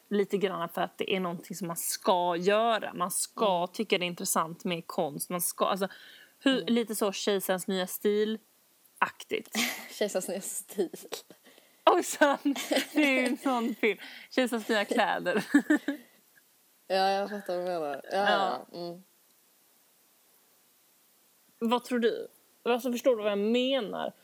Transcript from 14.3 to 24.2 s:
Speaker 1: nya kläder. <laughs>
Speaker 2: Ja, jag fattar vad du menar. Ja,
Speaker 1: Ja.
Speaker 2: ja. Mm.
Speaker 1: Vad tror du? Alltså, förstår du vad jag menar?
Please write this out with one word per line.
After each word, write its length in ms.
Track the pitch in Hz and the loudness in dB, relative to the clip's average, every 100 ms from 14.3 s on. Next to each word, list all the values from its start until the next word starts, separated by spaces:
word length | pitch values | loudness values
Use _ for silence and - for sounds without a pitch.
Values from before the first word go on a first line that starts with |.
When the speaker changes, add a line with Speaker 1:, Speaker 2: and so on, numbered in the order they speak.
| - 247 233 208 | 0 0 0 0
Speaker 1:
nya 160 | 214 208 | 0 2
kläder. 580 | 233 180 180 175 202 - | 2 2 0 0 -2 2
<laughs> 40 | 285 - - - 294 - _ _ _ _ _ _ _ - | 2 4 2 0 -8 -12 _ _ _ _ _ _ _ -2
Speaker 2:
Ja, 220 | 190 196 | 2 2
jag 200 | 196 202 | 2 -2
fattar 260 | 208 190 180 | -6 -6 -4
vad 80 | 180 | -2
du 40 | |
menar. 300 | 175 147 139 - | -2 -4 -6 -2
Ja, 60 | 196 | 0
Speaker 1:
Ja. 480 | 208 202 196 - - | 4 4 2 -2 -8
Speaker 2:
ja. 60 | 170 | -10
Mm. 240 | 175 175 - _ _ _ _ _ _ _ _ _ _ _ _ _ _ _ _ _ _ _ _ _ _ _ _ _ | -10 -12 -18 _ _ _ _ _ _ _ _ _ _ _ _ _ _ _ _ _ _ _ _ _ _ _ _ _
Speaker 1:
Vad 240 | 233 240 | 0 0
tror 160 | - 247 | 0 0
du? 280 | 226 156 - _ _ _ | 2 0 -6 _ _ _
Alltså, 280 | 226 240 254 | -2 0 0
förstår 240 | 240 277 226 | 2 2 4
du 80 | |
vad 80 | 208 | 2
jag 60 | 202 | 2
menar? 720 | 214 240 254 269 185 180 - - | 2 2 2 0 -2 -4 -6 -8